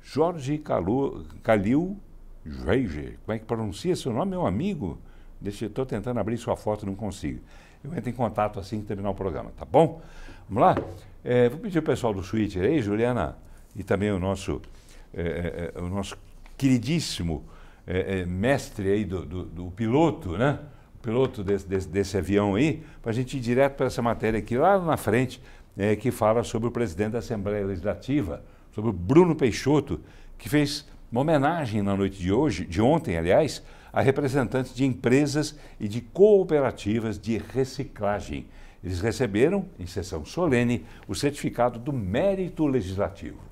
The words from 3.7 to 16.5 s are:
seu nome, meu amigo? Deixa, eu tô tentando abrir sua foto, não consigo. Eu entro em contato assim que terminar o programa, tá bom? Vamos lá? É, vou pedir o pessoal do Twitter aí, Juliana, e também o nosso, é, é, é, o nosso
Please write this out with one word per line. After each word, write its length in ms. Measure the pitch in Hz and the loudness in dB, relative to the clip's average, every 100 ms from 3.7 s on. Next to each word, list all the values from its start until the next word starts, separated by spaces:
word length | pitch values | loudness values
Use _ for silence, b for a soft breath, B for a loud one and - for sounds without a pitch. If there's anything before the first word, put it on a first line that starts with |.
| 95 175 175 | -4 -2 -2
seu 160 | 135 | -2
nome, 200 | 113 190 | -2 -2
meu 140 | 180 147 | -2 -2
amigo? 520 | 92 185 175 98 - b b b b | 0 -2 -2 -4 -6 b b b b
Deixa, 220 | 98 101 | -10 -6
eu 60 | 107 | -6
tô 140 | 110 | -4
tentando 360 | 131 113 123 120 | -4 -4 -2 -2
abrir 160 | 104 117 | -2 -2
sua 200 | - 95 | -2 -2
foto, 300 | - 107 98 | -2 -4 -4
não 80 | |
consigo. 460 | 98 110 92 - - - B B B | -6 -6 -6 -8 -8 -12 B B B
Eu 100 | 139 | -10
entro 160 | 175 117 | -6 -6
em 40 | |
contato 480 | 113 113 - 104 101 | -2 -2 0 -2 -2
assim 200 | 92 107 | -6 -8
que 60 | 104 | -6
terminar 240 | 104 101 | -6 -4
o 40 | |
programa, 360 | 95 95 69 57 - | -2 -4 -4 -10 -12
tá 80 | |
bom? 360 | 67 110 160 - B B B B - | 2 4 4 2 B B B B -6
Vamos 140 | 104 | 4
lá? 140 | 180 - - B B B | 4 4 -2 B B B
É, 240 | - 123 123 | 0 4 4
vou 100 | 156 | 2
pedir 220 | 214 170 | -2 -2
o 20 | |
pessoal 320 | 156 127 117 | 0 0 0
do 80 | 98 | -2
Twitter 400 | 90 110 104 95 | -2 0 0 2
aí, 180 | 98 160 | 2 2
Juliana, 560 | 104 104 120 123 73 - - b b | 2 2 2 0 -2 -6 -18 b b
e 80 | 107 | -14
também 300 | 90 98 104 | -2 0 2
o 80 | 98 | 0
nosso, 420 | 92 95 - 76 - b b b b | 0 -2 -4 -6 -6 b b b b
é, 80 | - | -6
é, 520 | 85 78 85 85 85 | -4 -2 -4 -6 -8
é, 60 | - | -6
o 80 | 87 | -6
nosso 280 | 98 95 - - - - | -4 -6 -10 -18 -20 -20